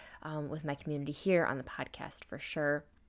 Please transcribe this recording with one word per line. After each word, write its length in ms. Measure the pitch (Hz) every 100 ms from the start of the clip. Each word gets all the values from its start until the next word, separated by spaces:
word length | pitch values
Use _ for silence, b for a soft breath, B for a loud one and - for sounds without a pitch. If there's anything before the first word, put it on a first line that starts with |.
| B B
um, 260 | 156 156 147
with 160 | 156
my 120 | 151 143
community 340 | - 147 143
here 340 | 147 190 180
on 140 | 156 135
the 60 |
podcast 600 | 127 - 135 - 143 -
for 140 | - 147
sure. 460 | - 160 147 147 - -